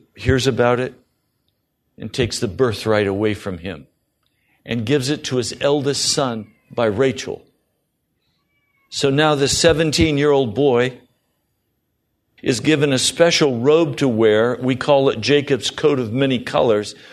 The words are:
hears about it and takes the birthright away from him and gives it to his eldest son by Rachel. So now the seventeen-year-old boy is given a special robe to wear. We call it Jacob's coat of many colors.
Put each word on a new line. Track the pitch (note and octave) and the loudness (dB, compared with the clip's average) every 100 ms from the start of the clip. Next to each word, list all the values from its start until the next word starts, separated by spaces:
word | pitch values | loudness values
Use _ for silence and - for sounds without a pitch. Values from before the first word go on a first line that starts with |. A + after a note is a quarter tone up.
| _ - | _ -8
hears | B2 C3 C3+ | -2 0 0
about | A#2 A#2+ B2 | 0 2 0
it | B2+ - _ _ _ _ _ _ _ _ _ - | -4 -10 _ _ _ _ _ _ _ _ _ -16
and | A2 | -10
takes | - A2+ - | -4 -4 -4
the | A#2+ | -6
birthright | F2 B2+ G2+ A2 G#2+ G2 | 0 -2 0 0 0 0
away | G2 G#2+ | 0 -2
from | G2 G2+ F2+ | -4 -8 -10
him | F2+ D#2 - _ _ _ _ _ _ _ - | -12 -14 -18 _ _ _ _ _ _ _ -8
and | A#2+ A2 | -6 -2
gives | D3 B2+ | -2 0
it | D3+ | -6
to | - B2+ | -4 -4
his | A2+ - | -4 -4
eldest | C#3+ D3 C#3 C3 - | -2 0 -2 -4 -4
son | - C3 A2+ G2+ _ _ | -2 -2 -4 -12 _ _
by | B2 A2+ | -2 -2
Rachel. | G2+ C3+ - - - _ _ _ _ _ _ _ _ _ _ _ _ _ _ _ | 2 0 -2 -8 -12 _ _ _ _ _ _ _ _ _ _ _ _ _ _ _
So | - C#3 | -4 0
now | C#3 D#3 C#3+ | 2 2 2
the | C#3 | 0
seventeen-year-old | - E3+ D3+ D#3+ D#3 E3 C#3+ D3 C#3 B2 | 2 2 2 0 2 0 2 2 2 0
boy | G#2 C#3+ A#2+ B2 B2 _ _ _ _ _ _ _ _ _ _ _ _ _ _ | 0 2 2 0 -4 _ _ _ _ _ _ _ _ _ _ _ _ _ _
is | - A#2 | -4 -2
given | C3+ D3+ D3 | 0 0 2
a | C3 | 0
special | - - E3+ - D3 A#2+ | 0 2 2 4 0 0
robe | B2+ D#3 E3 B2+ | 2 2 2 0
to | C#3 | 0
wear. | A2 A2 G#2+ A#2+ B2+ | 4 4 4 2 0
We | B2+ B2+ | -4 -2
call | - C#3 C3+ | 2 2 2
it | A2+ | 0
Jacob's | G#2 C#3+ C3 B2+ - | 0 0 2 -2 -4
coat | - D3+ C#3 | -2 0 0
of | A2+ | -2
many | B2 C3+ B2 | -2 0 -2
colors. | - - C3+ G#2+ G#2 - - | -2 0 2 2 -2 -12 -20